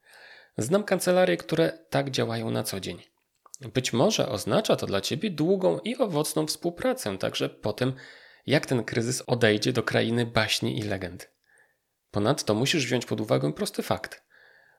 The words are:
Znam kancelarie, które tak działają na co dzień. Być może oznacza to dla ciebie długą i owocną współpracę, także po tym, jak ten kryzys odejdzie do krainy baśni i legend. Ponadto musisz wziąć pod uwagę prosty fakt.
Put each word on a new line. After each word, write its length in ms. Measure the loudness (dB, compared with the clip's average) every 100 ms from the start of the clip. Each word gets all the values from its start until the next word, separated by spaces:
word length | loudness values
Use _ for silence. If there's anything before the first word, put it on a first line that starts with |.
| _ -20 -20 -20 -12 -6
Znam 260 | 0 2
kancelarie, 520 | 2 0 4 4 4 2
które 420 | 0 2 2 0 -4
tak 200 | -2 -2
działają 400 | -2 -2 -2 -2
na 140 | -2
co 160 | -2 -6
dzień. 220 | -8 -10 -14 _ _ _ _ -16
Być 320 | -4 -2 0
może 360 | 4 4 2 0
oznacza 480 | -2 0 0 2 0
to 100 | 2
dla 140 | -2
ciebie 300 | 0 -2 -2
długą 480 | 0 2 4 2 0
i 180 | -2 -2
owocną 500 | 0 2 0 0 -2
współpracę, 720 | -2 -4 -2 -2 0 -2 -2
także 300 | -2 -2 -4
po 240 | -4 -4
tym, 220 | 0 -2 -2 -12 -20 -20 -12 0
jak 200 | 0 2
ten 180 | -2
kryzys 380 | 0 -2 -2 -4 -2
odejdzie 460 | 2 4 4 2
do 100 | 0
krainy 440 | 0 0 2 0 0
baśni 520 | 0 0 0 0 -2
i 40 |
legend. 480 | -4 -4 -6 -10 -18 _ _ _ _ _ _ _ _
Ponadto 440 | 0 2 0 0
musisz 320 | 0 2 0 0
wziąć 200 | -2 -2
pod 140 | -4
uwagę 320 | 0 0 0
prosty 300 | -2 -6 -4
fakt. 400 | -4 -4 -4 -14 _ _ _ -20 _